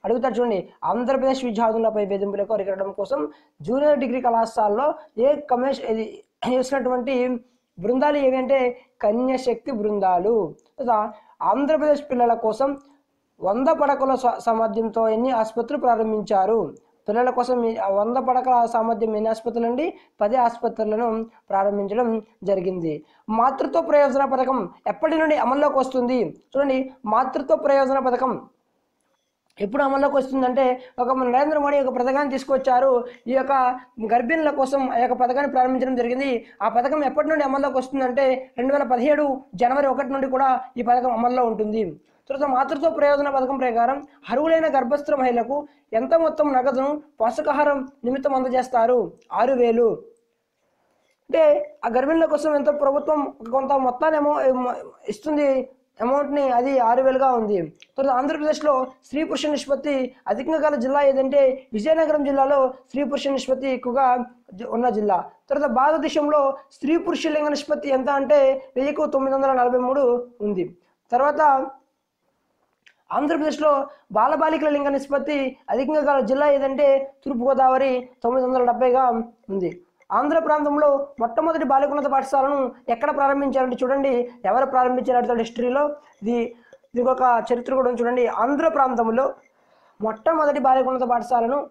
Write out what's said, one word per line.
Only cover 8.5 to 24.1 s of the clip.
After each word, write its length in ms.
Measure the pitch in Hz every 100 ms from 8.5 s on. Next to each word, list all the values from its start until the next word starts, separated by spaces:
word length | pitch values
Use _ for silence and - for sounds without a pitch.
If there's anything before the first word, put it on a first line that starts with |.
| 269 247 247 _ _
కన్యాశక్తి 680 | 214 226 254 262 254 226 - 233
బృందాలు. 540 | 208 208 190 180 196 233 165 - _ -
లేదా 200 | 247 220 214 - _ _ 165
ఆంధ్రప్రదేశ్ 520 | 226 277 311 302 285 277
పిల్లల 220 | 247 240 226 226
కోసం 240 | 208 277 285 _ _ _ _ _ _
వంద 280 | 180 214 269 320
పడకల 320 | 285 277 269 262
సా-, 160 | 254 - -
సామర్థ్యంతో 560 | 226 226 208 226 220 226
ఎన్ని 160 | 220 254 240
ఆసుపత్రులు 400 | 220 233 233 285
ప్రారంభించారు? 760 | 247 226 220 214 185 202 190 226 156 - _ _ -
పిల్లల 240 | 214 247 247
కోసం 220 | 247 247 226
ఈ 40 | 226 196 196
వంద 200 | 208 247 254
పడకల 300 | 254 254 247 233
సామర్థ్యం 400 | 226 220 220 226 214
ఎన్ని 120 | 220
ఆసుపత్రులు 360 | 220 240 226 233
అండి? 160 | 254 330 - _ _
పది 160 | 208 254
ఆసుపత్రులను 640 | 240 233 233 226 214 214 240 220 226 _ _
ప్రారంభించడం 580 | 190 196 202 196 214 240 226 214 _ 185
జరిగింది. 420 | 190 180 185 165 151 - _ - 220
మాతృత్వ 440 | 247 269 330 330 330
ప్రయోజన 340 | 302 285